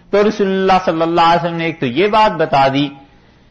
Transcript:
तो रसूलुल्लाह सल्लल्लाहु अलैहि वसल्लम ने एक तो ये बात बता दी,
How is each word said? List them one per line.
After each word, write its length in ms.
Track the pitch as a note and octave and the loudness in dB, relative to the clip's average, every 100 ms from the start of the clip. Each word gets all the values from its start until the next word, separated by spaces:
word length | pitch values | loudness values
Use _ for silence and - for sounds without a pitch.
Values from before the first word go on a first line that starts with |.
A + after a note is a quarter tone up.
| _ | _
तो 100 | G3 | 0
रसूलुल्लाह 580 | G#3 G#3+ G3 F#3+ F#3+ F#3 | 2 0 -2 0 0 0
सल्लल्लाहु 480 | F#3 D#3+ E3 E3+ E3 | 0 -2 0 2 2
अलैहि 120 | F3 | 2
वसल्लम 180 | E3+ E3+ | -2 -4
ने 100 | E3 | -6
एक 120 | D3+ | -4
तो 60 | C3+ | -4
ये 220 | B2+ G#3 | -2 0
बात 240 | G#3+ G#3+ | 2 2
बता 360 | - D#3 C#3 C3+ | 0 -2 0 2
दी, 240 | C3+ C#3+ - - _ _ _ _ | 0 -4 -8 -20 _ _ _ _